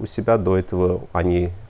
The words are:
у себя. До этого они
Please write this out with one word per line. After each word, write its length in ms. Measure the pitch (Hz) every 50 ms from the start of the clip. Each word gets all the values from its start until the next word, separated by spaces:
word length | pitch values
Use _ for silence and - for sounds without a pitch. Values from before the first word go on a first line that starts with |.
у 60 | -
себя. 320 | - - - 101 - 113 110
До 180 | 92 95 95
этого 440 | 92 92 - - 90 90 90 90 90 - - -
они 380 | 90 87 87 87 87 87 87 90 - - -